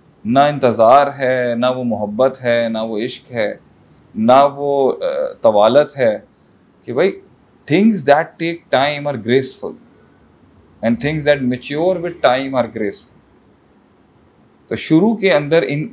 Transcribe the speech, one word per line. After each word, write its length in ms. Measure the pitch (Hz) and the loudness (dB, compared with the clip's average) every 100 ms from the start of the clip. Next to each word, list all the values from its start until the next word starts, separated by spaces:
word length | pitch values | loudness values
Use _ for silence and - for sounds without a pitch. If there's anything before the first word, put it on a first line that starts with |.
| _ _ 104 | _ _ -2
ना 220 | 127 147 | 2 2
इंतज़ार 640 | 131 127 110 113 135 139 | 2 0 4 6 6 4
है, 460 | 135 127 127 123 117 | 0 -2 -2 -2 -2
ना 140 | 127 | -2
वो 140 | 127 | -2
मोहब्बत 540 | 123 104 104 104 131 131 | -4 -4 -4 0 -2 -2
है, 280 | 127 117 117 | -2 -2 -2
ना 140 | 113 | -4
वो 140 | 113 107 | -6 -6
इश्क 340 | 123 - - | -8 -10 -12
है, 280 | 123 104 101 _ _ _ _ _ - | -6 -6 -6 _ _ _ _ _ -2
ना 300 | 113 131 143 | 4 4 4
वो, 420 | 139 143 139 131 | 0 -4 0 0
अ, 460 | - 90 71 73 - | 0 -4 -4 -6 0
तवालत 500 | 113 104 107 131 147 139 | 2 4 4 4 2 0
है 260 | 120 104 - _ _ _ _ _ - | 0 -2 -6 _ _ _ _ _ -8
कि 80 | |
भाई, 200 | 123 190 - - _ _ _ - | -2 -2 -4 -14 _ _ _ -2
things 280 | 156 214 196 | 2 2 2
that 240 | 139 143 165 - | 2 2 0 -6
take 180 | 165 170 _ | -8 -8 _
time 340 | 131 139 147 143 | 0 0 -4 -6
are 100 | 135 | -6
graceful 560 | 107 127 135 - - - _ _ _ _ _ _ _ _ _ _ | 0 0 0 -10 -14 -14 _ _ _ _ _ _ _ _ _ _
and 160 | 110 117 | -4 -2
things 260 | 139 156 147 | -4 -2 0
that 200 | 143 127 | 0 0
mature 500 | 123 - 147 175 180 | -6 -6 -4 -2 -2
with 220 | 175 170 139 | -6 -2 0
time 300 | 127 135 131 | 0 -2 -4
are 140 | 117 | -4
graceful। 440 | 113 104 101 - _ _ _ _ _ _ _ _ _ _ _ _ _ _ _ - | -4 -8 -8 -18 _ _ _ _ _ _ _ _ _ _ _ _ _ _ _ -12
तो 60 | 110 | -10
शुरू 400 | - 156 208 220 | 0 2 2 0
के 140 | 190 | 0
अंदर 340 | 151 147 165 | 0 0 0
इन, 260 | - 143 226 | 0 -4 -8